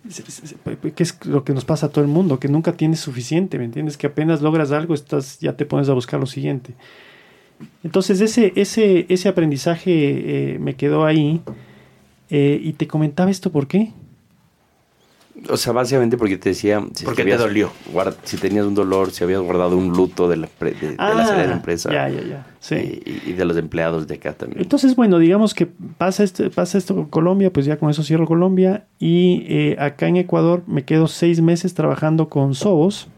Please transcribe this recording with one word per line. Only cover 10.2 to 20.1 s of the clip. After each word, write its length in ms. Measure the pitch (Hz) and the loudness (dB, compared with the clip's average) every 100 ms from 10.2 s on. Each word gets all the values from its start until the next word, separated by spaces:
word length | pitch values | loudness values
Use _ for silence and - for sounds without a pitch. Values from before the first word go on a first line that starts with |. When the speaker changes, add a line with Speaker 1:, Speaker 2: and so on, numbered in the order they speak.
| 151 139 139 | -2 -2 -4
Speaker 1:
eh, 40 | - | -4
me 160 | 143 | -6
quedó 300 | 139 143 151 | -2 0 2
ahí. 360 | 156 156 147 165 - - - - _ _ _ _ _ | 4 4 2 0 -6 -16 -18 -20 _ _ _ _ _
Eh, 300 | 147 143 143 | 0 2 0
y 100 | 160 | -4
te 120 | - 165 | -6 -4
comentaba 440 | 156 151 143 185 | -2 -2 0 0
esto, 200 | 190 190 | 0 -2
¿por 140 | 151 135 | -2 0
qué? 260 | 190 220 - - _ _ _ _ _ _ _ _ _ _ _ _ - - | 0 0 -6 -20 _ _ _ _ _ _ _ _ _ _ _ _ -18 -6
Speaker 2:
O 80 | 120 | -4
sea, 160 | 123 | 0
básicamente 440 | 117 120 135 120 123 | -2 0 2 2 2
porque 180 | 107 95 | 0 0
te 120 | 98 | -2
decía... 360 | 90 104 104 - | 0 0 0 -4
Si 100 | - | -8
Speaker 3:
Porque 180 | - 123 | -6 -2
Speaker 2:
habías 160 | 98 120 | 0 2
Speaker 3:
te 60 | |
dolió. 260 | 110 104 98 - - | 2 0 -2 -4 -6
Speaker 2:
guard-, 220 | 85 95 92 | -2 -2 -4
si 120 | - 95 | -10 -4
tenías 280 | 95 104 101 | 0 0 0
un 80 | |
dolor, 380 | 101 95 95 95 | 0 2 0 0
si 100 | - | -2
habías 180 | 87 95 | -2 0
guardado 360 | 87 90 90 90 | 0 0 2 2
un 120 | 92 | 2
luto 360 | 87 92 | 2 0